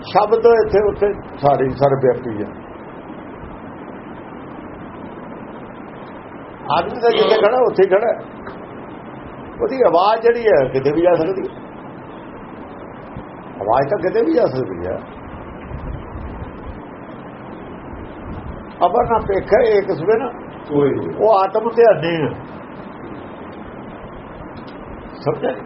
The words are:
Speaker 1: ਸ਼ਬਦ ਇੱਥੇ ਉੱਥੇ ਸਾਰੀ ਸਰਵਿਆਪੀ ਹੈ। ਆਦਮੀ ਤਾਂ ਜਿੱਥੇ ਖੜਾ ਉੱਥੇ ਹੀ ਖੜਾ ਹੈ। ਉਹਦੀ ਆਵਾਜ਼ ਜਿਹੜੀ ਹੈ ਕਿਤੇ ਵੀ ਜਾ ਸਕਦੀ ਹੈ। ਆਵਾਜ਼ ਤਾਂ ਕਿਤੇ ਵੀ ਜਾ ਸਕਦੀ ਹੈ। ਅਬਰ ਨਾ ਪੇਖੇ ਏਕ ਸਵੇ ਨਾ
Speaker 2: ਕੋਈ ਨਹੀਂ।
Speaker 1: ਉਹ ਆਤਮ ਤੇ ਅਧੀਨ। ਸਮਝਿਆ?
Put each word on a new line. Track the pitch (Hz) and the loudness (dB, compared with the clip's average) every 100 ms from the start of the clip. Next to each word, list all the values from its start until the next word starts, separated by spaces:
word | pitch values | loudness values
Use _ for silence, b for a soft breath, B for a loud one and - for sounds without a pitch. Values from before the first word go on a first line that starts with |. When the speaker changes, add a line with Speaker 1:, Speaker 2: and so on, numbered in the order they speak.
Speaker 1:
ਸ਼ਬਦ | - - 214 226 233 | 4 4 6 6 8
ਇੱਥੇ | 226 214 190 208 | 8 6 4 4
ਉੱਥੇ | 196 202 - - - | 2 0 0 -8 2
ਸਾਰੀ | 143 139 139 | 4 4 2
ਸਰਵਿਆਪੀ | - 139 135 127 120 120 104 | 4 4 6 4 4 -2 -4
ਹੈ। | 104 - - - - - - - - - - - - - - - - - - - - - - - - - - - - - - - - - - - - - - - - - 175 | -6 -8 -14 -14 -14 -14 -14 -14 -14 -14 -14 -14 -14 -14 -14 -14 -14 -14 -14 -14 -12 -12 -12 -12 -12 -12 -12 -12 -12 -12 -12 -14 -14 -14 -14 -14 -14 -14 -14 -14 -14 -12 -2
ਆਦਮੀ | 175 180 - | 0 0 2
ਤਾਂ | 233 | 2
ਜਿੱਥੇ | - 196 220 | 4 4 6
ਖੜਾ | 208 254 233 | 6 6 4
ਉੱਥੇ | - | 6
ਹੀ | 190 | 6
ਖੜਾ | 190 226 | 6 4
ਹੈ। | - - - - - - - - - - - - - - - | -2 -6 -14 -14 -14 -14 -14 -14 -14 -14 -14 -14 -14 -14 -2
ਉਹਦੀ | - 262 214 | -2 4 4
ਆਵਾਜ਼ | 160 196 226 | 6 6 4
ਜਿਹੜੀ | 233 233 220 | 4 4 6
ਹੈ | 165 127 | 6 6
ਕਿਤੇ | 131 139 | 2 2
ਵੀ | 156 | 4
ਜਾ | 175 | 6
ਸਕਦੀ | 170 160 190 | 6 2 -2
ਹੈ। | - - - - - - - - - - - - - - - - - - - - - - | -4 -8 -14 -14 -14 -16 -16 -16 -14 -14 -14 -14 -14 -14 -14 -14 -12 -12 -12 -14 -14 -4
ਆਵਾਜ਼ | 98 123 139 | 4 4 4
ਤਾਂ | 202 | 2
ਕਿਤੇ | 180 202 240 | 2 2 4
ਵੀ | |
ਜਾ | 320 185 | 6 4
ਸਕਦੀ | 131 113 87 87 | 2 -2 -4 -4
ਹੈ। | - - - - - - - - - - - - - - - - - - - - - - - - - - - - - - - - - - - - - - - 175 | -6 -8 -16 -14 -14 -14 -14 -12 -10 -8 -10 -10 -12 -10 -10 -12 -12 -12 -12 -14 -14 -14 -14 -14 -14 -14 -14 -14 -14 -12 -12 -12 -12 -10 -10 -10 -12 -12 0 2
ਅਬਰ | 233 240 | 2 2
ਨਾ | 220 | 2
ਪੇਖੇ | 202 190 - 208 226 208 | 2 -2 4 4 6 4
ਏਕ | 190 | 2
ਸਵੇ | 160 170 220 | -2 2 2
ਨਾ | 262 - - - - | 2 -6 -14 -14 -2
Speaker 2:
ਕੋਈ | 147 139 | 4 4
ਨਹੀਂ। | 117 - - | 2 -2 2
Speaker 1:
ਉਹ | 208 202 | 6 6
ਆਤਮ | 190 220 233 | 4 2 2
ਤੇ | 233 233 | 8 8
ਅਧੀਨ। | 165 165 170 135 - - - - - - - - - - - - - - - - - - - - - - - - - - - - - | 8 4 0 0 -2 -12 -14 -14 -14 -14 -14 -14 -14 -14 -14 -14 -14 -14 -14 -14 -14 -14 -14 -14 -14 -12 -12 -14 -14 -12 -12 -12 -4
ਸਮਝਿਆ? | 143 156 - - | -2 0 -2 -4